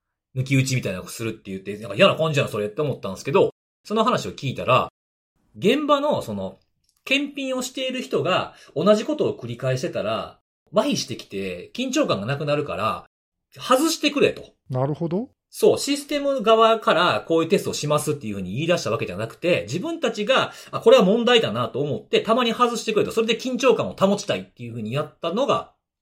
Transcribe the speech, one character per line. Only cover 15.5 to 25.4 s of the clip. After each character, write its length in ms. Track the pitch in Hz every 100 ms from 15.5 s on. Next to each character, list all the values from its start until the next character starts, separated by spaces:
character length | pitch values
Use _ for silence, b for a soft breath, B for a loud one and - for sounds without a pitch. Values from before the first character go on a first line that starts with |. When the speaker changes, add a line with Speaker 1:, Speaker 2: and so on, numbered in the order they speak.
| - 214
Speaker 1:
う、 40 | -
シ 180 | 269 285
ス 100 | -
テ 140 | 294
ム 220 | 277 269
側 380 | 208 220 226 220
か 120 | 214
ら 320 | 170 175 110 -
こ 120 | 165
う 60 |
い 20 | 160
う 20 |
テ 100 | 190
ス 60 |
ト 60 | 110
を 20 |
し 140 | - 147
ま 120 | 151
す 140 | 151
っ 20 | 143
て 100 | 110
い 60 |
う 20 |
ふ 40 | 98
う 20 |
に 140 | 90 113
言 80 |
い 20 | 165
出 100 | 170
し 80 |
た 60 | 107
わ 80 | 113
け 80 | 104
じ 60 |
ゃ 40 | 92
な 100 | 113
く 100 | -
て、 280 | 170 147 104
自 100 | 165
分 220 | 311 330
た 100 | 240
ち 160 | 202 208
が、 260 | 247 - B B
あ、 100 | 135
こ 100 | 226
れ 80 | 254
は 60 |
問 200 | 185 233
題 160 | 233 240
だ 100 | 107
な 180 | 113 117
と 120 | 120
思 160 | 147 110
っ 100 | -
て、 140 | 226
た 140 | -
ま 100 | 240
に 80 | 240
外 240 | 226 233 233
し 80 |
て 80 | 226
く 60 | 202
れ 80 | -
と。 60 |
そ 100 | -
れ 40 | 220
で 120 | 233
緊 180 | 254 247
張 180 | 262
感 140 | 180 101
を 60 |
保 220 | - 190 196
ち 100 | -
た 100 | 98
い 40 |
っ 40 | -
て 120 | -
い 40 | 120
う 40 |
ふ 40 | 117
う 40 |
に 100 | 107
や 120 | 139
っ 140 | 151 -
た 140 | 165
の 140 | 202